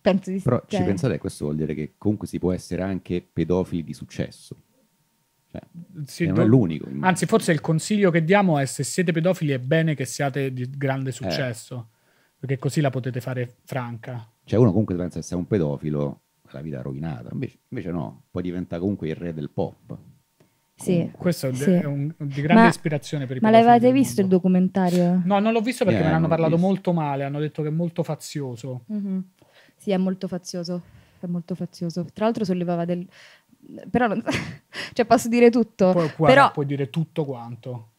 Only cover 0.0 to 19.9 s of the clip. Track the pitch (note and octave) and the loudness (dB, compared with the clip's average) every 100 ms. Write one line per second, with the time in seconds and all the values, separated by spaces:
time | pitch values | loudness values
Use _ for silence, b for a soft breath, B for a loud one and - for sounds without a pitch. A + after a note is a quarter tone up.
0 | G#3 F#3 F#3+ F#3+ D#3 B2 - G3 F3+ G3 | 2 0 -2 -4 0 -2 -2 -2 0 0
1 | C#3 D2+ F#2+ - D2 D2+ D2+ D2+ D2+ _ | -2 -2 -6 -6 -6 -4 -4 -4 -8 _
2 | G#2 G#2+ F2 - F2 F2+ - F2 F#2+ F#2 | -4 -2 -6 -4 -2 -2 -6 -6 -4 -6
3 | - F2+ - - E2 F2+ E2+ F2 D2+ - | -6 -6 -6 -4 0 0 0 -6 -8 -12
4 | - - - - - - _ _ _ _ | -14 -8 -10 -10 -20 -20 _ _ _ _
5 | _ _ _ _ _ - - E3+ E3+ E3 | _ _ _ _ _ -18 -18 -20 -18 -16
6 | C#3+ - F3 D3 F3+ C3+ F2+ D#2+ - C2+ | -16 -4 0 4 6 6 4 -4 -8 0
7 | F#3 F3 D#3+ A3 - D#3 - D#3+ - G#3 | 0 2 2 2 2 0 0 -2 0 2
8 | F#3+ E3 D#3+ G3+ F#3+ D3 C3+ - C#3 - | 2 2 4 4 4 2 -2 -4 -4 -2
9 | F3 E3 E3+ F3+ D3 C3 B2 D#3+ E3 D3 | 0 0 0 0 -2 -2 0 2 2 -2
10 | C3 - C#3+ C#3+ C3+ B2+ B2 C#3 C#3 C3+ | -6 -4 -4 -2 -6 -6 -8 -4 -2 -2
11 | C3 B2 G2 E2 B2+ A2 - B2+ A2+ _ | -4 -6 -4 -4 -4 -8 -12 -14 -14 _
12 | _ _ _ _ B2+ C3+ D3 D#3+ C#3+ B2+ | _ _ _ _ -6 -4 -2 0 0 -2
13 | B2+ B2+ C3+ B2+ B2 _ - C3 A#2+ A#2 | -6 -8 -6 -6 -8 _ -10 -8 -8 -12
14 | - B2 A2 _ - G#2 B2 F2 F#2+ F2 | -12 -14 -16 _ -2 4 6 4 0 -4
15 | F2 E2 - F2 E2+ G#2+ D2+ C#2+ D#2 D2 | -4 -8 -6 -6 -2 0 0 -2 -4 -2
16 | C#2+ - _ _ _ C2 D#2 C2+ C2+ C2+ | -4 -6 _ _ _ -14 -10 -10 -8 -8
17 | D#2+ B1+ A#1 - - _ _ B2+ E2+ F2 | -8 -10 -10 -8 -10 _ _ -10 -6 -6
18 | A#1 - _ F2+ F2+ F2 F2 E2+ F#2+ G2 | -8 -12 _ -8 -6 -6 -6 -4 -2 -2
19 | D#2+ D2 E2+ D#2+ D2 - E2+ - - | -4 -6 -8 -8 -8 -6 -6 -8 -18